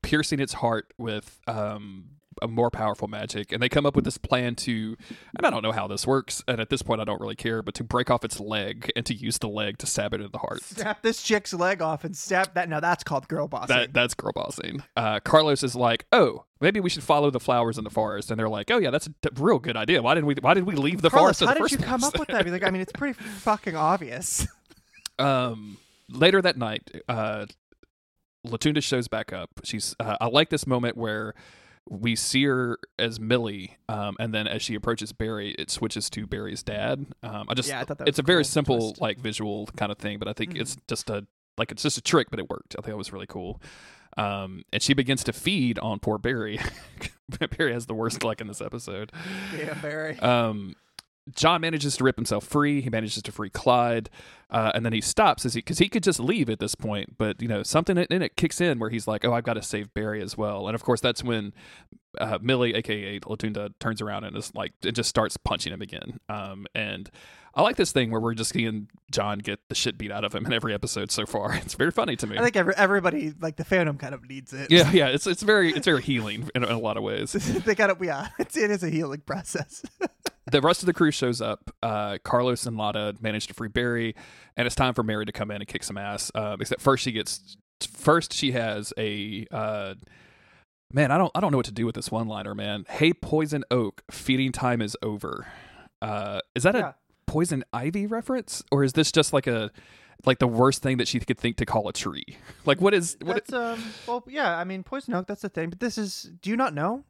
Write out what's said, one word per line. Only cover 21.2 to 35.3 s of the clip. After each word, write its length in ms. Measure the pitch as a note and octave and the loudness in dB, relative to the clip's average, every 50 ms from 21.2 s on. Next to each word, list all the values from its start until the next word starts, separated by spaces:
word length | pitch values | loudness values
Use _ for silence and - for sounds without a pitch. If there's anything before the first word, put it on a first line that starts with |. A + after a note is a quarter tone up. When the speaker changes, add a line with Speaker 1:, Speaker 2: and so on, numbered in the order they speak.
| E3+ G3 G3 | 8 8 6
Speaker 1:
forest 40 | - - | 6 4
in 40 | G#3+ | 4
Speaker 2:
how 40 | C#4 | 4
Speaker 1:
the 60 | D#4+ | 4
Speaker 2:
did 40 | - | 4
Speaker 1:
first 80 | E4+ C#4 | 2 2
Speaker 2:
you 40 | - - | 0 0
come 140 | - B3+ B3 | 0 0 0
Speaker 1:
place?" 140 | B3 D4 - | 0 0 0
Speaker 2:
up 40 | - | 0
with 60 | D4+ - | -2 0
that? 180 | C4+ A3+ F3+ | 2 2 2
Like, 160 | F3 F3 F3+ F#3+ | 2 0 0 0
I 80 | G3+ | 0
mean, 100 | F#3 F#3 | 0 0
it's 120 | F#3 - - | -2 -4 -6
pretty 200 | - C#4 C#4+ B3 - | -4 -4 -4 -4 -6
fucking 540 | G#3+ A3 G#3 G3 - A3 G#3+ G#3 - G3+ E3 | -10 -12 -12 -4 0 0 0 0 0 -6 -2
obvious. 720 | D#3+ D3+ D#3 F3+ G3 E3+ B2 - - F3 - - - - - | 2 2 2 2 2 0 -6 -8 -6 -6 -4 -2 -2 -2 -4
<laughs> 60 | - _ _ _ - _ _ _ _ - _ - _ - | -6 _ _ _ -20 _ _ _ _ -14 _ -12 _ 0
Speaker 1:
Um, 580 | C3 C#3 C3+ B2+ B2+ B2 A#2 A2 G#2+ G#2 G2 - _ _ _ _ _ - | 2 2 4 2 0 -2 -4 -8 -12 -14 -16 -18 _ _ _ _ _ -16
later 320 | B2 B2 D3+ F3+ F#3 G3 | 2 6 6 8 8 8
that 160 | F3+ F3+ - | 4 4 0
night, 320 | - A#2+ A2 G#2+ - _ - - - - | 0 -2 -2 -4 -6 _ -10 -16 -14 -6
uh, 380 | - A#2+ A2+ G#2+ G#2+ G#2+ G#2+ G#2 G#2 - _ _ _ _ _ - _ _ _ _ _ _ _ _ _ _ _ _ | -4 -2 -2 0 -2 -2 -4 -8 -10 -14 _ _ _ _ _ -20 _ _ _ _ _ _ _ _ _ _ _ _
Latunda 340 | B2 A#2 A2 - D3+ D3 D3+ | -8 -6 0 2 2 2 2
shows 260 | C#3 - C3+ B2+ A#2 | 2 2 0 0 0
back 240 | A#2 - A2 - - | -2 -4 -6 -6 -6
up. 200 | - F#2 E2+ - _ - - | -8 -10 -10 -12 _ -14 -10
She's, 320 | - - G#2+ - - - _ | -8 -6 -6 -6 -8 -6 _
uh, 180 | A2+ A2 G#2 - | -4 -4 -2 -2
I 60 | B2 | -2
like 220 | A#2+ A#2 C#3+ D#3+ - | 2 4 4 4 4
this 160 | - C#3+ - | 2 -2 0
moment 320 | C#3+ B2+ B2 A#2+ A#2+ A2+ | 0 0 0 0 -2 -2
where 380 | A2+ A2+ A2 G#2+ G#2+ A2 A2 G#2+ - - - - - _ _ - _ _ - | -4 -4 -4 -4 -4 -6 -8 -10 -12 -20 -20 -20 -20 _ _ -20 _ _ -14
we 260 | - F#2+ A2 A#2+ A2+ | -10 -4 0 0 0
see 280 | A2 - - - C3 C#3 | 0 0 0 2 4 4
her 340 | C#3+ C3 B2+ B2+ A#2+ A#2 - - _ _ | 4 4 2 0 -2 -4 -6 -10 _ _
as 220 | - A2 A2+ A2+ G#2+ | -4 -4 -4 -4 -6
Millie, 580 | G#2+ A2 B2 B2 A#2 A2 G2+ G2+ F2+ G2 - _ _ - | -2 0 0 2 0 -2 -6 -8 -12 -14 -18 _ _ -8
um, 260 | A2+ G#2 G2+ G#2 G2 - | -6 -4 -4 -6 -4 -4
and 140 | A#2 A2+ A2 | -6 -4 -2
then 140 | G#2+ G#2+ | -2 -2
as 140 | - - A2 - | -2 -4 -4 -4
she 100 | - A2+ | -4 -6
approaches 360 | G#2+ - A#2+ A#2 A2 G#2 G#2+ - | -4 -2 -2 -2 -2 -4 -10 -6
Barry, 380 | _ A2+ A2 | _ -4 -4